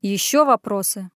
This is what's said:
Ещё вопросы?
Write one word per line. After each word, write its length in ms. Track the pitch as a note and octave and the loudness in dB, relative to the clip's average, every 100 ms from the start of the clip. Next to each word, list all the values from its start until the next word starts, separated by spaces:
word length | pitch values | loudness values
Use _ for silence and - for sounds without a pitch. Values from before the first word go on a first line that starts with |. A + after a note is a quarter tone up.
Ещё 440 | G3 G3 - C#4 D4+ | -2 -2 0 2 4
вопросы? 640 | A#3+ - G3+ F#3+ - F#3 | 2 0 -4 -4 -6 -10